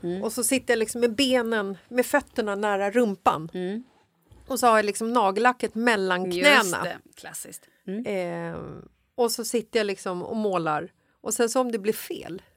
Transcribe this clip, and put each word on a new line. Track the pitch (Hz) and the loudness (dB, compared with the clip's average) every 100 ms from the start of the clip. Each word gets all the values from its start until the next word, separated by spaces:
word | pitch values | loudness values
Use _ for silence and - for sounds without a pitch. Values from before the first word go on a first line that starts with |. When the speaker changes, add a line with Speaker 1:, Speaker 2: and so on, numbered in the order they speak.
Speaker 1:
Mm. | 175 180 | -4 -4
Speaker 2:
Och | 220 | -4
så | 220 | -2
sitter | 233 262 - | 0 0 2
jag, | 233 | 0
liksom, | 220 233 | 0 0
med | 240 | 0
benen, | 214 269 254 226 226 196 196 _ | 2 2 2 2 0 -2 -6 _
med | 247 247 | -2 2
fötterna | 294 - - 214 | 0 -2 -4 -2
nära | 202 208 196 202 | 0 0 0 2
rumpan. | 214 233 190 - 147 160 | 2 2 2 0 0 -4
Speaker 1:
Mm. | 180 180 214 247 _ _ _ _ - - | -6 -6 -6 -10 _ _ _ _ -20 -8
Speaker 2:
Och | 262 | 2
så | 247 | 4
har | 220 | 4
jag, | |
liksom, | 208 196 226 | 2 -2 0
nagellacket | 240 202 196 240 247 220 | 2 2 4 2 2 -4
mellan | 220 240 214 190 180 185 | 0 2 2 2 0 0
Speaker 1:
Just | 175 285 | 2 6
Speaker 2:
knäna. | 277 202 165 | 6 4 -2
Speaker 1:
det. | 170 - _ - | -4 -8 _ -20
Klassiskt. | 160 160 - - _ _ - | -16 -14 -16 -18 _ _ -10
Mm. | 196 240 | -8 -4
Speaker 2:
Ehm, | 196 175 170 170 165 - 135 - _ _ - | -4 -4 -6 -6 -8 -10 -14 -18 _ _ -2
och | 240 | 0
så | 240 | 0
sitter | 226 240 220 226 | -2 -2 0 0
jag, | 208 | 0
liksom, | 196 196 180 | -2 -4 -6
och | 180 220 | -4 -2
målar. | 214 185 160 151 170 _ _ _ | 0 0 0 -2 -6 _ _ _
Och | - | -8
sen | - 233 | 0 2
så | 262 | 2
om | 254 | 0
det | 226 | 0
blir | 196 | -2
fel | 214 - 165 - 180 _ | -4 -4 -10 -10 -12 _